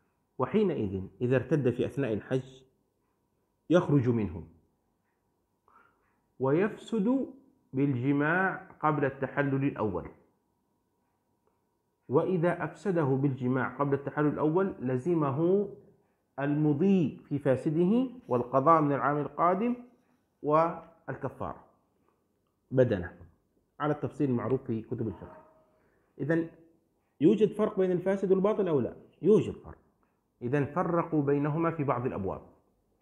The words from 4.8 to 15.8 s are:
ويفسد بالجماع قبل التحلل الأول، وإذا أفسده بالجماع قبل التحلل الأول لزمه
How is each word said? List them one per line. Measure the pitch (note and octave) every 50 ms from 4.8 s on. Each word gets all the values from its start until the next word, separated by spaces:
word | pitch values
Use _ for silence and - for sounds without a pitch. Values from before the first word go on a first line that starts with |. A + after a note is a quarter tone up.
| _ _ _ _ _ _ _ _ _ _ _ _ _ _ _ _ _ _ _ - _ _ _ _ _ _ _ _ _ _ _ _
ويفسد | B2 C3+ C#3+ E3 G3 G#3+ G#3 - - - - A3+ F#3+ A3+ C4 C4+ B3 - - - _ _ _ _ _ _ -
بالجماع | C3 C#3 C#3+ C3+ A#2+ A#2+ C#3 C#3+ C#3+ D3 D3+ E3 F3+ F#3+ F#3 E3 - - - - _
قبل | - D#3 D#3 C#3+ C#3
التحلل | C3+ C3 - C3+ B2 - C#3 C#3+ C#3 C3+ C#3 C3+
الأول، | C#3 - - G#2+ G#2+ F2+ E2 D2+ - - _ _ _ _ _ _ _ _ _ _ _ _ _ _ _ _ _ _ _ _ _ _ _ _ _ _ _ _ _ _ _ _ _ _ _ _ _ _ _
وإذا | A#2+ D3+ E3+ - F#3 F3+ D#3 F3 E3 - -
أفسده | - - - - G#3 F3+ E3 D#3
بالجماع | C3 C3+ C3 C3+ D3 C3 A#2+ A#2+ B2 B2+ C3 A#2+ G#2 - -
قبل | C#3+ C#3+ C#3
التحلل | C3+ - C3+ - - D3+ D3
الأول | - - C#3 D#3 D#3 F#3 G3 F#3+ - -
لزمه | - B2 C3 B2+ B2+ F3 F3 E3 D3+ C#3 B2+ C#3 E3 E3+ F#3 G3+ G#3 G3 - -